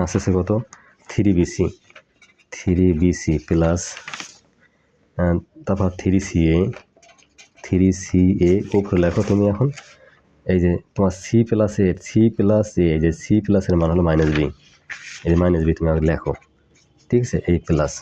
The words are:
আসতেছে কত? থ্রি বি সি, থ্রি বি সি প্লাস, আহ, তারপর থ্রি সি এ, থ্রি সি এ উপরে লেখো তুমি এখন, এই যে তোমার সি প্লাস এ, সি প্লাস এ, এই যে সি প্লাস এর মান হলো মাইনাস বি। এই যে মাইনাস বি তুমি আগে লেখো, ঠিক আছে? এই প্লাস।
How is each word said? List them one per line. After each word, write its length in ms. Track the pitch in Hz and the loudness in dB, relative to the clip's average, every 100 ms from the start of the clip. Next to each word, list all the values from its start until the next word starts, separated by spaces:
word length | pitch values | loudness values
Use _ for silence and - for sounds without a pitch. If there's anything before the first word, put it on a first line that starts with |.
| 90 | -2
আসতেছে 240 | 98 101 92 | -2 0 -2
কত? 140 | 90 107 - - _ _ - | 0 -4 -4 -16 _ _ -8
থ্রি 220 | - 101 87 | -2 2 2
বি 80 | 85 | 0
সি, 120 | - 85 - _ - _ _ _ _ _ | -2 -4 -4 _ -20 _ _ _ _ _
থ্রি 340 | - - 90 92 80 | -10 -2 2 2 2
বি 120 | 90 85 | 2 0
সি 120 | - 78 - | -2 -4 0
প্লাস, 340 | 85 82 87 - - - - - - _ _ _ _ _ _ _ - | 0 2 0 -4 -14 -16 -18 -18 -20 _ _ _ _ _ _ _ -2
আহ, 180 | 87 87 - - - | 0 0 -4 -12 -6
তারপর 240 | 98 92 90 | -2 -2 -2
থ্রি 200 | 95 95 - | -2 0 0
সি 120 | 87 80 82 | 0 2 2
এ, 40 | 98 - - _ - _ _ _ - _ | 0 -4 -18 _ -20 _ _ _ -20 _
থ্রি 260 | - 92 95 90 | -4 2 2 0
সি 180 | - 92 92 92 87 | -2 2 2 2 2
এ 20 | 98 104 101 | 2 0 -2
উপরে 200 | - 92 | 0 0
লেখো 180 | 87 117 104 | 0 0 0
তুমি 140 | 101 101 | 0 0
এখন, 140 | 101 139 - - - - _ _ _ - | 0 -2 -4 -16 -20 -20 _ _ _ -2
এই 140 | 92 | 0
যে 120 | 87 87 - | 2 0 -4
তোমার 200 | - 98 - | -2 -2 -2
সি 140 | - 117 113 | -2 0 2
প্লাস 240 | 107 104 104 | 0 0 0
এ, 80 | 95 85 - | 0 -2 -2
সি 140 | 110 113 107 | 2 2 2
প্লাস 320 | 101 107 107 - | 0 2 0 0
এ, 80 | 87 78 | 0 2
এই 40 | |
যে 80 | 82 82 | 0 -2
সি 140 | - 104 101 | -2 0 2
প্লাস 180 | 98 95 | 0 0
এর 80 | 87 | 0
মান 120 | 82 | 0
হলো 120 | 85 85 | 0 2
মাইনাস 220 | 78 78 76 | 2 0 0
বি। 80 | 71 - _ _ - - - - | -4 -6 _ _ -20 -20 -20 -10
এই 60 | 85 | -2
যে 60 | 85 | 2
মাইনাস 220 | 90 85 80 | 2 2 0
বি 80 | 80 | 0
তুমি 100 | 82 | 0
আগে 120 | 80 78 | 0 0
লেখো, 220 | 76 - - _ _ _ _ _ _ _ | -2 -4 -10 _ _ _ _ _ _ _
ঠিক 120 | 120 | -2
আছে? 140 | 123 82 - | 0 -4 0
এই 100 | 87 - | -2 0
প্লাস। 240 | 78 73 - | -2 -2 -6